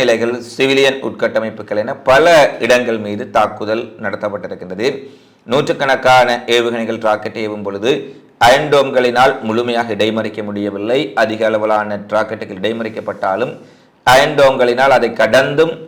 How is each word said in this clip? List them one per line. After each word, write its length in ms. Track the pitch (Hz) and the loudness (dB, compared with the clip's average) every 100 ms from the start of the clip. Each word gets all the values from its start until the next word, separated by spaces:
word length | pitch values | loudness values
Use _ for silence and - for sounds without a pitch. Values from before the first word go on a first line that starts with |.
நிலைகள், 320 | 123 113 120 117 113 | 2 2 0 -6 -8
சிவிலியன் 480 | - 135 135 135 131 113 | -2 0 2 2 0 -6
உட்கட்டமைப்புகள் 760 | - 113 113 110 107 104 104 | -4 -4 -2 -4 -10 -8 -6
என 140 | 117 139 131 | -4 -4 2
பல 280 | 135 165 160 135 - 117 | 4 6 6 4 2 0
இடங்கள் 340 | 123 117 113 104 | 2 0 -4 -4
மீது 180 | 104 123 113 | -8 -2 0
தாக்குதல் 460 | 104 - 104 113 117 - 104 | 0 -2 -4 -4 -6 -10 -8
நடத்தப்பட்டிருக்கின்றது. 840 | 101 104 98 95 95 90 92 127 - - - _ _ - | -6 -6 -6 -10 -12 -12 -4 -4 -4 -12 -20 _ _ -4
நூற்றுக்கணக்கான 800 | 131 - - 139 131 131 127 123 117 117 120 | -2 -2 -2 -2 0 4 6 4 0 0 0
ஏவுகணைகள் 440 | 117 117 113 113 110 | 0 -2 -4 -2 -2
ராக்கெட் 320 | 107 113 113 | -2 -4 -6
ஏவும் 220 | 107 104 101 | -6 -6 -8
பொழுது 260 | 98 117 151 - - _ - 120 | -4 -2 -2 -4 -18 _ 2 4
அயன் 240 | 139 151 | 4 4
டோம்களினால் 600 | 143 135 127 123 120 135 - 110 | 2 2 2 2 4 2 2 -4
முழுமையாக 400 | 110 123 117 117 101 | -2 -2 -2 -2 -2
இடைமறிக்க 460 | 107 110 107 110 104 | -2 -2 -4 -6 -8
முடியவில்லை. 500 | 101 104 98 107 135 - 113 | -4 -4 -4 -2 -2 -2 -2
அதிக 200 | 107 107 110 | -2 0 -2
அளவிலான 500 | 110 107 107 104 101 101 | 0 0 0 -2 -8 -4
ராக்கெட்டுகள் 460 | 107 107 107 107 92 | -2 -2 -6 -10 -6
இடைமறிக்கப்பட்டாலும் 920 | 104 113 113 - - 98 98 98 135 - - _ _ _ 127 | -6 -4 -8 -8 -10 -6 -4 -2 -4 -8 -20 _ _ _ 4
அயன் 220 | 131 147 143 | 4 4 4
டோம்களினால் 580 | 135 127 120 120 135 123 | 4 4 0 2 4 4
அதை 120 | 113 117 | 2 0
கடந்தும், 520 | 110 127 143 147 165 160 | 2 4 2 2 0 -2